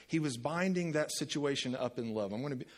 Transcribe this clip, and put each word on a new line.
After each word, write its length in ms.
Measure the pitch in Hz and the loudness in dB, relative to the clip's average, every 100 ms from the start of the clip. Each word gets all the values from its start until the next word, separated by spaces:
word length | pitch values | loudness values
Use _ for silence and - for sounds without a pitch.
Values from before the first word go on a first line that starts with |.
| - | -2
He 120 | 160 | 0
was 180 | 151 120 | 2 0
binding 560 | 147 170 190 180 170 | 0 2 2 2 2
that 180 | 151 147 | 2 0
situation 640 | - 135 147 143 139 131 131 | -2 -2 0 0 0 0 0
up 220 | 123 127 | -2 -2
in 160 | 117 | -2
love. 180 | 110 101 | 0 0
"I'm 100 | 104 | -2
gonna 140 | 143 127 | -4 -4
be, 100 | - | -8